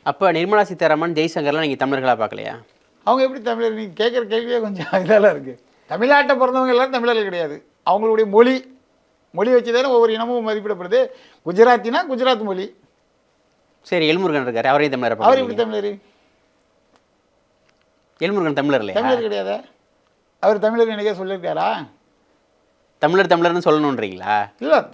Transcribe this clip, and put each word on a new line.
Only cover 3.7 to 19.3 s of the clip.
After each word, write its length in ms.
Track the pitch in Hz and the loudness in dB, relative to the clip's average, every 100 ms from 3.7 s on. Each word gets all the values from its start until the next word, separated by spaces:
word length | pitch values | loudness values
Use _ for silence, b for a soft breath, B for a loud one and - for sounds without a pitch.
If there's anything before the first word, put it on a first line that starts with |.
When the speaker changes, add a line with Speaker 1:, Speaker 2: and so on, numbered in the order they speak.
Speaker 2:
நீங்க 320 | 214 214 160 | -4 -8 -4
கேட்குற 180 | 226 247 | -2 -2
கேள்வியே 380 | 214 226 240 240 | -4 -4 -4 -4
கொஞ்சம் 260 | 214 190 156 | -4 -8 -4
<laughs> 120 | 196 | -2
இதெல்லாம் 260 | 180 214 202 | 2 4 4
இருக்கு. 280 | 151 131 123 _ _ - | 2 -6 -16 _ _ -10
தமிழ்நாட்டை 460 | 175 247 285 277 262 | -2 2 4 4 2
பிறந்தவங்க 300 | 254 262 262 | 2 0 2
எல்லாரும் 220 | 240 262 | 2 0
தமிழர்கள் 340 | 262 233 226 | -2 0 0
கிடையாது. 420 | 202 175 156 151 - _ - | -2 -4 -6 -8 -18 _ -2
அவங்களுடைய 360 | 196 220 220 214 | 0 2 2 4
மொழி, 520 | 202 247 262 - _ _ _ _ _ _ | 4 4 2 -6 _ _ _ _ _ _
மொழி 220 | 165 220 | -4 2
வச்சு 200 | 247 226 | 2 2
தானே 140 | 233 269 | 0 2
ஒவ்வொரு 260 | 240 226 | 4 2
இனமும் 360 | 220 233 247 220 | 0 -4 -4 -4
மதிப்பிடப்படுது. 580 | 214 208 190 180 240 254 b b b 160 | -4 -6 -8 -2 0 0 b b b -2
குஜராத்தினா 520 | 180 233 240 214 294 349 | 4 4 4 0 -4 -4
குஜராத் 320 | 254 254 233 | -2 0 0
மொழி. 320 | 214 185 196 - _ _ _ _ _ _ _ _ _ _ | -4 -8 -10 -14 _ _ _ _ _ _ _ _ _ _
Speaker 1:
சரி, 340 | - 180 156 170 | -4 0 2 2
எல்முருகன் 300 | 185 147 123 | 0 -2 -2
இருக்காரு, 200 | 113 131 | -2 2
அவரையும் 360 | 143 147 127 | 2 2 -2
தமிழரை 140 | 120 113 | -2 2
Speaker 2:
அவர் 220 | 220 269 | 2 2
எப்படி 160 | 247 | 0
Speaker 1:
பார்க்கறீங்க? 20 | 220 | -4
Speaker 2:
தமிழர்? 400 | 226 214 208 202 _ _ _ _ _ _ _ _ _ _ _ _ _ _ _ _ _ _ _ _ _ - | -4 -4 -6 -10 _ _ _ _ _ _ _ _ _ _ _ _ _ _ _ _ _ _ _ _ _ -8
Speaker 1:
எல்முருகன் 360 | 170 202 160 | -4 -2 -2
தமிழர் 260 | 139 - 131 | -2 0 0
இல்லையா? 200 | 107 190 | 0 -2
Speaker 2:
தமிழர் 220 | 240 247 | 0 0
கிடையாதே. 420 | 220 | -2